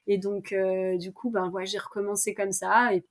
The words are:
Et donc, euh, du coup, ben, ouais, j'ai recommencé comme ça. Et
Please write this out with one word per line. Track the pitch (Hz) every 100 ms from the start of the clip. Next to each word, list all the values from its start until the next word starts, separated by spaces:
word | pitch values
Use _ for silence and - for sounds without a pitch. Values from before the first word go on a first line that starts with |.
| -
Et | 202
donc, | 196 202 -
euh, | 196 190 185 185 180
du | 185
coup, | - 247
ben, | 208 180
ouais, | 185 190
j'ai | 202
recommencé | - 208 202 202 214
comme | 208 196
ça. | 190 185 220 247
Et | 185 -